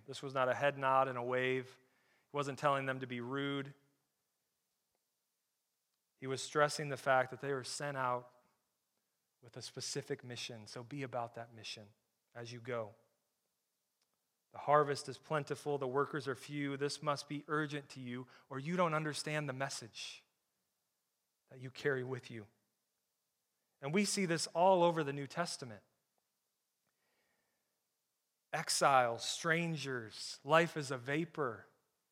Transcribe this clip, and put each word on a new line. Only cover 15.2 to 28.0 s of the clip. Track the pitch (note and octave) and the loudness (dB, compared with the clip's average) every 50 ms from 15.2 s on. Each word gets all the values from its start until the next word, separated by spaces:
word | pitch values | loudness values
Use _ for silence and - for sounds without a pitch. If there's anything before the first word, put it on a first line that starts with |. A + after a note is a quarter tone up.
| - - D#3 D3+ C#3 - D3+ - - D3 C#3+ C#3 | -6 -4 -2 -2 -2 -2 -6 -6 -4 -4 -2 -2
the | C3+ | -2
workers | B2+ B2 C#3 C#3+ C3+ - D3+ B2 C3+ | 0 0 0 0 0 -2 -4 -4 -4
are | B2+ | -6
few. | - - - C#3+ D3 C#3+ C#3 C#3 | -6 -8 -8 -6 -4 -2 -2 -2
This | C3+ C#3 D3 C#3+ - - | -2 -2 -2 -4 -2 -2
must | D3+ C#3+ C#3 - - | -2 -2 -2 -4 -6
be | D3+ D3 D3 - | -8 -8 -6 -2
urgent | D#3 D3+ D#3 D3 C#3+ D3 C#3 B2 | -2 -2 -2 -2 -4 -8 -10 -10
to | - C3+ | -12 -12
you, | C3 A#2+ A#2+ B2 B2+ - - - - - | -10 -8 -8 -8 -8 -12 -16 -20 -16 -10
or | C#3 C3 | -8 -6
you | C3+ D#3 F3 | -4 0 2
don't | F3+ F#3 E3 D#3 | 2 2 4 2
understand | D#3 D#3 D3+ C#3+ - - D3+ D3+ D3+ D3+ C#3+ | 0 0 -2 -4 -4 -4 -4 -2 -2 -2 -2
the | C3 | -4
message | C3 C#3 C3+ - - B2 A2 - - - - - - - _ _ _ _ _ _ _ _ _ _ _ _ _ _ _ _ _ _ _ _ _ _ _ _ _ | -4 -4 -4 -6 -8 -10 -12 -12 -12 -12 -12 -12 -16 -20 _ _ _ _ _ _ _ _ _ _ _ _ _ _ _ _ _ _ _ _ _ _ _ _ _
that | C3 C3 | -16 -12
you | B2+ C3 | -12 -12
carry | - - - D3 C#3 B2+ B2 | -8 -2 0 0 2 0 0
with | B2+ C3 B2 - - | -2 -4 -6 -8 -8
you. | B2 A2+ G#2 G2+ _ _ _ _ _ _ _ _ _ _ _ _ _ _ _ _ _ _ _ _ _ _ _ _ _ _ - | -10 -12 -12 -14 _ _ _ _ _ _ _ _ _ _ _ _ _ _ _ _ _ _ _ _ _ _ _ _ _ _ -4
And | C#3 D3+ | 2 2
we | G3+ G#3 | 4 4
see | - - G3+ F#3+ | 4 2 2 2
this | E3 E3+ D#3 - - - | 2 2 0 -2 0 2
all | E3 F3 F#3+ F#3+ F3+ E3+ | 6 8 8 8 8 8
over | F3 E3+ D#3+ D#3 | 6 6 4 0
the | C#3 C#3 | 0 -2
New | C#3+ C#3 | -4 -6
Testament. | B2+ - E3+ F3 E3+ - - C#3 A#2+ G#2+ F#2+ - _ _ _ _ _ _ _ _ _ _ _ _ _ _ _ _ _ _ _ _ _ _ _ _ _ _ _ _ _ _ _ _ _ _ _ _ _ _ _ _ _ _ _ | -6 -4 -4 -4 -4 -6 -8 -10 -12 -14 -14 -18 _ _ _ _ _ _ _ _ _ _ _ _ _ _ _ _ _ _ _ _ _ _ _ _ _ _ _ _ _ _ _ _ _ _ _ _ _ _ _ _ _ _ _